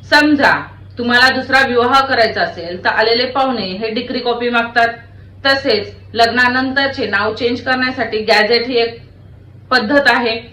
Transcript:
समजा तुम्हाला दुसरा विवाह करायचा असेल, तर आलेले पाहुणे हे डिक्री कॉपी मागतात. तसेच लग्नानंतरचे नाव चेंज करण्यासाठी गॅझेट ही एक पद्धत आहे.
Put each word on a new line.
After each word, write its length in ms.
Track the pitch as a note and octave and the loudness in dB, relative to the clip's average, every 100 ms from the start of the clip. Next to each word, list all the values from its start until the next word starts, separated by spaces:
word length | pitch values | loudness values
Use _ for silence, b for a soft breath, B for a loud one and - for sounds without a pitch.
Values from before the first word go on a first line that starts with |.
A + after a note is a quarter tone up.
| - | 2
समजा 420 | D4+ D4+ C#4+ A3+ D3+ - - - - | 2 4 4 2 2 -6 -18 -20 -8
तुम्हाला 300 | A#3+ A#3+ C4 | 0 4 4
दुसरा 300 | B3+ B3+ C4+ C4 | 2 0 2 2
विवाह 320 | B3 A#3+ C4+ | 2 4 2
करायचा 400 | C4+ B3 A3 G3+ | 2 2 2 0
असेल, 420 | E3+ - E3+ F#3 A3+ | -4 -4 -10 -4 -2
तर 40 | |
आलेले 360 | - A3 A#3 B3+ | 0 2 2 0
पाहुणे 400 | C#4 C4 A#3 F#3 | 0 -2 -2 -6
हे 240 | F#3+ A3 | -6 -4
डिक्री 300 | G#3+ - B3 | -6 -6 -6
कॉपी 300 | A#3+ A#3+ A#3+ | -4 -2 -2
मागतात. 380 | A#3 A3+ A#3+ A3+ A#3 - b b - C4+ | -2 0 0 0 -2 -16 b b -6 -2
तसेच 460 | C4+ C4+ G#3+ G3+ - - | 0 0 -2 -4 -14 -12
लग्नानंतरचे 920 | A3 A3+ B3 B3 B3+ C4+ C4 C4+ C4+ G#3 | 0 2 2 0 0 -2 -2 -2 -2 -4
नाव 260 | G3 G#3+ | -2 -2
चेंज 280 | G#3+ A#3+ B3 | -2 -4 -4
करण्यासाठी 580 | C4+ B3+ C4 C4 A3 A3 | -4 -2 -2 -4 -4 -4
गॅझेट 460 | G#3+ G#3 G#3+ A#3 A#3+ | 2 2 2 0 0
ही 100 | A#3+ | -2
एक 200 | A#3 - - - - - - - - | -2 -6 -20 -20 -20 -20 -20 -20 -2
पद्धत 360 | B3+ A3 C#4+ C4+ | -2 2 2 4
आहे. 260 | B3 A#3+ A#3 - | 2 0 -4 -10